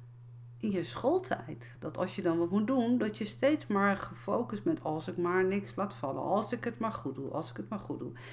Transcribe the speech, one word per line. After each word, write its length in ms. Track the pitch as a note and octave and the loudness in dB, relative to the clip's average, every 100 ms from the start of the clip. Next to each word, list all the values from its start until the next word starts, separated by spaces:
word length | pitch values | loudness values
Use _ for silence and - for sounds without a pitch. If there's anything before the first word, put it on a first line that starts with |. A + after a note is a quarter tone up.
| - - - - - - | -18 -18 -18 -18 -16 -4
in 120 | G#3+ | 0
je 140 | F#3 | 0
schooltijd. 920 | D#3 - C#4 F#4 - - - D3 - - | -2 0 2 4 2 -4 -4 -10 -12 -10
Dat 200 | - - | -6 -2
als 180 | F#3 - | -2 0
je 60 | |
dan 160 | F3 E3+ | 2 4
wat 120 | E3+ | 4
moet 160 | G3+ A3 | 4 4
doen, 320 | C4+ A#3 B3 | 4 4 4
dat 200 | G#3+ - | 2 -2
je 60 | |
steeds 420 | G#3 - C4+ D4+ - | -6 2 4 4 2
maar 300 | G3 G3+ G3 | 4 4 4
gefocust 640 | - - - G#3+ A#3+ G3+ | -2 -8 -2 0 0 -2
bent, 220 | - D#4 | 0 0
"Als 240 | D#3 D#3 E3+ | 0 -2 -2
ik 80 | F3 | 0
maar 280 | F3 F#3 | 2 4
niks 300 | F#3 G3 G3+ | 4 2 -2
laat 200 | - G3+ | -2 -2
vallen, 280 | - C#3 C#3 | -2 -4 0
als 300 | C#3 G3+ G#3 | 2 2 2
ik 120 | A#3+ | -2
het 140 | A#3+ - | -4 -2
maar 140 | A3 | -4
goed 220 | - C3+ | -2 -6
doe, 160 | B2+ C3+ | -4 -4
als 200 | D3+ E3 | -4 -6
ik 60 | - | -8
het 120 | - | -6
maar 100 | G3+ | -6
goed 200 | - C#3 | -4 -6
doe." 140 | C#3 - - | -6 -10 -14